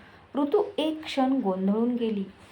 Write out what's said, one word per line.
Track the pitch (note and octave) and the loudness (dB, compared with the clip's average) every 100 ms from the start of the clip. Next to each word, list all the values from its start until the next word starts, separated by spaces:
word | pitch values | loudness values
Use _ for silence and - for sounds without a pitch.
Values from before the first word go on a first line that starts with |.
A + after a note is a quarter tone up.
| - - - | -18 -20 -8
ऋतू | - C#4+ G#4 - - | -2 2 2 2 -2
एक | D#4 D#4 | -2 -4
क्षण | - - C4 | -4 0 2
गोंधळून | C4+ G3+ F#3 F#3+ G#3 A#3+ | 2 0 0 0 2 0
गेली. | A#3+ A3+ G#3 G3 - - | 0 -2 -2 -4 -10 -20